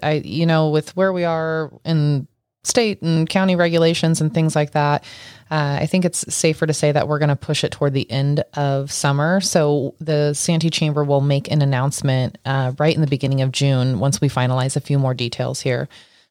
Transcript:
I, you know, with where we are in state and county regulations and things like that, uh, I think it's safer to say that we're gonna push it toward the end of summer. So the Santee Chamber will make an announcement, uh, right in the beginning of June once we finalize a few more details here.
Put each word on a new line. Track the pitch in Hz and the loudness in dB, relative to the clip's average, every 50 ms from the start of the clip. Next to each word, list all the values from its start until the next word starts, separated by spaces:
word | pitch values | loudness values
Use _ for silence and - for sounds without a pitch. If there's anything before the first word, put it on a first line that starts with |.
I, | - 147 156 151 - | -2 -2 -2 -2 -4
you | - 95 151 170 | -4 -2 0 2
know, | 165 165 160 156 156 | 2 4 4 2 2
with | 151 156 151 - - | 2 0 -2 -2 -2
where | 180 190 190 | 0 0 0
we | 185 180 175 | 0 0 -2
are | 170 165 160 160 160 160 160 156 143 - - - | -2 -2 -2 -2 -4 -4 -4 -6 -8 -10 -10 -4
in | 160 165 156 147 147 147 139 139 - _ _ _ _ _ _ - | 0 0 2 2 2 0 0 -2 -6 _ _ _ _ _ _ -6
state | - - 254 233 214 196 - | -2 0 2 2 2 0 -2
and | - 165 165 160 160 165 | -2 0 0 2 0 0
county | - 196 190 190 180 | 0 2 2 2 2
regulations | 170 175 170 165 165 165 165 170 - - 160 165 156 | 2 2 2 2 4 4 2 2 2 2 0 2 2
and | 156 156 - | 0 0 0
things | 165 160 156 - | 0 0 2 2
like | 156 147 147 | 0 0 0
that, | - 151 147 147 147 - - - - - - - - - - - | 0 0 0 2 0 -2 -4 -8 -20 -20 -20 -20 -20 -18 -10 -4
uh, | 156 156 147 143 143 143 | -2 -2 0 0 -2 -2
I | - | -2
think | 156 - 190 180 | 0 0 0 0
it's | 175 - - - - - | 0 -2 -4 -8 -6 -4
safer | - - 165 156 - 165 | 0 0 0 0 0 0
to | 156 151 | -2 0
say | - - 147 | 0 0 2
that | 143 147 - | 2 2 0
we're | - 151 147 | 0 0 0
gonna | 151 143 143 | 2 2 0
push | - - - 151 - | 0 -2 -4 -4 -2
it | - 139 | -2 -4
toward | - - 151 143 135 | -2 -2 -2 0 0
the | 135 - - | -2 -2 -2
end | 117 135 139 143 143 147 - - - | -2 -2 0 0 0 0 -2 -4 -4
of | 147 143 139 139 139 139 143 | -2 -2 0 0 -2 -4 -4
summer. | - - - 143 139 143 147 160 180 196 | -4 -2 0 0 0 2 2 2 2 0
So | 190 - - 180 151 147 147 147 127 139 - - | 0 0 2 2 2 2 2 0 0 -4 -6 -8
the | 160 156 156 147 147 147 147 | -4 -2 0 2 2 0 0
Santee | 143 - - 170 160 156 165 | -2 0 0 0 2 0 0
Chamber | 151 - 160 151 147 151 147 | 0 0 0 0 0 0 0
will | 143 143 139 | 2 2 2
make | 139 143 143 139 139 - | 2 2 2 0 0 0
an | - 151 | 0 2
announcement, | 143 139 135 123 131 143 139 - - 139 131 131 127 117 - - - | 2 2 2 0 0 -2 -2 -2 0 0 2 2 0 -2 -4 -6 -6
uh, | 135 135 135 131 127 127 | -4 -2 -2 -2 -2 -2
right | - 151 160 165 | 0 0 2 2
in | 160 | 2
the | 160 | 2
beginning | 139 143 131 139 131 135 135 | 0 0 0 0 0 0 0
of | 131 131 | 0 0
June | 123 - 139 139 135 127 127 131 127 98 | 0 0 2 2 2 2 2 0 0 0
once | 110 139 135 - | 0 0 0 0
we | - 139 | 0 0
finalize | - 127 127 127 127 131 127 135 - | 0 0 0 0 0 0 -2 -2 -2
a | 151 | -4
few | - - 143 139 | -2 0 0 0
more | 135 131 127 | 0 0 -2
details | 123 123 117 - - 123 123 131 - | -2 -4 -4 -4 -4 -4 -4 -4 -4
here. | - 135 123 123 135 - - - - _ _ _ _ _ | -2 -2 -2 -2 -4 -6 -10 -16 -20 _ _ _ _ _